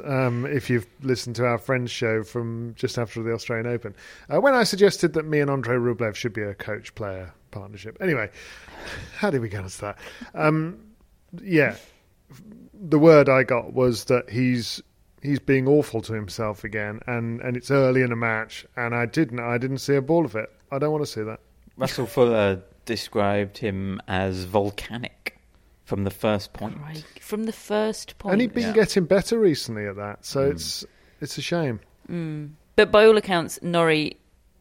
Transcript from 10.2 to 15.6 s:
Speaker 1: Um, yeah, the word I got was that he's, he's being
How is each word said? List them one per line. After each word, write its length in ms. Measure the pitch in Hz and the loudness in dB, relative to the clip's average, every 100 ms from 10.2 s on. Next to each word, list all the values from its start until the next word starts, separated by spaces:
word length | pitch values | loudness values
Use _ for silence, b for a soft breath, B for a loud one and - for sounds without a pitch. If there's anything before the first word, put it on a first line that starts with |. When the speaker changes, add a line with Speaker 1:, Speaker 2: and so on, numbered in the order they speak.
| 240 | -14
Speaker 1:
Um, 440 | 165 156 156 160 220 220 _ _ _ _ 175 | -2 2 2 -2 -8 -20 _ _ _ _ -16
yeah, 340 | 202 160 127 101 - _ _ _ _ - - - - | 0 4 4 0 -14 _ _ _ _ -20 -20 -20 -20
the 240 | - 175 147 | -16 -6 4
word 300 | 160 156 139 | 8 10 8
I 140 | 131 | 4
got 280 | 127 123 - | 2 0 -2
was 320 | 123 127 113 - | 0 2 2 0
that 220 | 123 - | 0 0
he's, 520 | 107 127 123 110 - - _ _ _ | 0 0 0 -4 -10 -14 _ _ _
he's 160 | 139 143 | -4 -2
being 280 | - 135 | 2 2